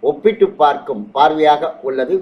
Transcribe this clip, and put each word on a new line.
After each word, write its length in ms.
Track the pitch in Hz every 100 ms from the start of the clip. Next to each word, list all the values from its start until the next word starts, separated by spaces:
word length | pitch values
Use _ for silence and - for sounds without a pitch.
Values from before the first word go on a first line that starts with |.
| 131
ஒப்பிட்டு 360 | 147 214 214 196 -
பார்க்கும் 420 | 151 175 - 117 104 135
பார்வையாக 540 | 151 156 151 147 - - 131
உள்ளது. 280 | 131 127 190